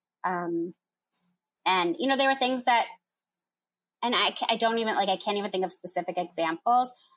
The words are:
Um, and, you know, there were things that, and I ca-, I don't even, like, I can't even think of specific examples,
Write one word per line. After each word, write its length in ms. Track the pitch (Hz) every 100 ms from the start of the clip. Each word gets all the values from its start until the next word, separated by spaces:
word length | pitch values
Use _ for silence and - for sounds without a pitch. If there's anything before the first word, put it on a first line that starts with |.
| _ _
Um, 500 | - 180 175 170 170 - _ _ _ - _ _ _ _ -
and, 300 | 185 180 165
you 80 | 262
know, 80 | 269
there 100 | 269
were 60 | 269
things 300 | 254 254 262
that, 220 | 240 - - _ _ _ _ _ _ _ _ _ _
and 140 | 240 233
I 160 | 202
ca-, 160 | - -
I 80 | 226
don't 220 | 226 233
even, 160 | 220 208
like, 120 | 196
I 80 | 185
can't 200 | - 202
even 140 | 202
think 120 | 190
of 80 | 185
specific 460 | - - - 175 175
examples, 720 | 175 - 165 165 - 240 254 - _